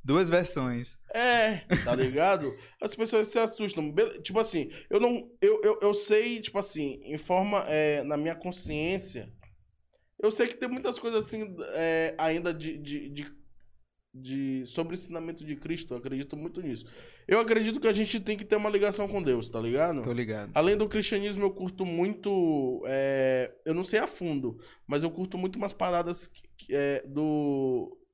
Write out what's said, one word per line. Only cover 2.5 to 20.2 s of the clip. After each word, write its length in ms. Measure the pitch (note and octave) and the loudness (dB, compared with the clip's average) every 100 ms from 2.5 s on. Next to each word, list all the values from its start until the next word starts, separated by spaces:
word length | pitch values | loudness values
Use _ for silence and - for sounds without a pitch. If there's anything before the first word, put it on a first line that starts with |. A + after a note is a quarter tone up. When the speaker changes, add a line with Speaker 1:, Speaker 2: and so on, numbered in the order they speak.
| - - _ | -8 -18 _
Speaker 2:
As 140 | G#3+ - | -6 -2
pessoas 320 | A3+ A3+ G#3+ | 2 2 2
se 100 | A3+ | 2
assustam. 540 | A3 - G#3 E3+ D3+ | 0 0 -4 -2 -2
Be-, 300 | D3+ A3+ - | 2 0 0
tipo 180 | - F#3+ | -2 0
assim, 300 | A3 E3+ C3+ - - | 2 0 -4 -8 0
eu 120 | G3+ | 4
não, 280 | A#3+ A#3+ - - | 4 2 -6 2
eu, 180 | G3 G#3+ | 4 6
eu, 180 | G#3 A3 | 4 4
eu 120 | G3+ | 2
sei, 460 | G3+ G#3 G#3+ A#3+ A#3 | 2 4 4 4 -4
tipo 180 | G#3+ G3+ | -4 -4
assim, 420 | G3 D#3 C#3+ - | -4 -4 -4 -6
em 140 | - D3+ | -8 -8
forma, 440 | - F#3 G3+ G3+ - | 0 2 4 0 2
é, 360 | D3+ D3+ D3 | 2 4 2
na 120 | C3+ D3 | 0 -2
minha 200 | D#3 E3 | -2 -4
consciência, 920 | F3+ F3+ - D3+ D#3+ F#3 F#3 A#2+ A2 - - _ _ _ _ _ _ - | -8 -8 -6 -2 -2 -2 -4 -10 -12 -18 -20 _ _ _ _ _ _ 0
eu 140 | G#3+ | 0
sei 160 | G#3+ A#3+ | 2 0
que 80 | - | 0
tem 140 | B3 | -4
muitas 280 | B3+ B3 A#3+ | -2 -4 -4
coisas 280 | A#3 A3 G#3+ | -2 -2 -2
assim, 300 | G#3+ G#3+ F3 - | -6 -8 -8 -6
é, 420 | B2+ E3 D#3+ D#3+ - | -2 2 2 0 0
ainda 340 | D#3+ E3 F3 | 0 0 -2
de, 240 | D#3 D#3 D#3 | -4 -8 -8
de, 320 | C#3+ D3 C#3+ | -8 -8 -8
de, 220 | C#3+ D3 C#3+ - - - - _ _ _ | -12 -12 -16 -20 -20 -20 -20 _ _ _
de... 520 | C3 C3 C3+ C3+ C3 B2 | -18 -8 -4 -2 -4 -4
sobre 280 | - E3 | -4 -4
o 20 | E3 | -6
ensinamento 500 | - E3 E3 D#3+ D#3 | -8 -8 -8 -10 -10
de 100 | C#3 | -10
Cristo, 380 | - E3+ - | -6 -8 -6
eu 40 | B2 | -8
acredito 360 | B2+ C3 C#3 D3+ | -6 -6 -6 -8
muito 240 | E3 F#3 | -8 -8
nisso. 260 | E3 A2 - - - - - | -8 -8 -12 -20 -20 -16 2
Eu 120 | G#3+ | 2
acredito 400 | A3+ A3+ A3 B3+ | 4 2 2 2
que 80 | A3+ | 2
a 60 | |
gente 260 | G#3 G#3+ A#3 | 2 0 -2
tem 160 | G3 G#3 | -4 -6
que 80 | |
ter 120 | G#3 G#3+ | 0 2
uma 140 | G#3+ | 4
ligação 380 | G#3 G3+ G3+ G3+ | 2 2 0 -2
com 140 | G3+ | 0
Deus, 300 | D#3 A#2+ A2+ | 2 0 0
tá 80 | A2+ | -4
ligado? 420 | A2+ B2+ E3 D3 | 0 2 2 0
Speaker 1:
Tô 100 | A#2+ | -2
ligado. 380 | A#2+ | -2